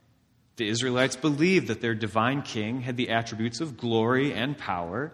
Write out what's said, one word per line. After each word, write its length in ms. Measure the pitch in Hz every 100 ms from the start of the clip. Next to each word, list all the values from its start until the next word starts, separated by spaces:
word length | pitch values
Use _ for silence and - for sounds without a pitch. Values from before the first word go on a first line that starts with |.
| _ _ _ _ _ -
The 120 | 104
Israelites 480 | 117 127 123 131 -
believed 520 | 160 143 175 185 117
that 140 | 110
their 140 | 117 113
divine 460 | 110 110 117 143
king 400 | - 113 107 127
had 160 | 127 123
the 120 | 120
attributes 500 | 113 113 110 117 117
of 160 | 160 120
glory 560 | 120 113 113 127 143
and 240 | 101 127 143
power, 540 | - 90 85 101 151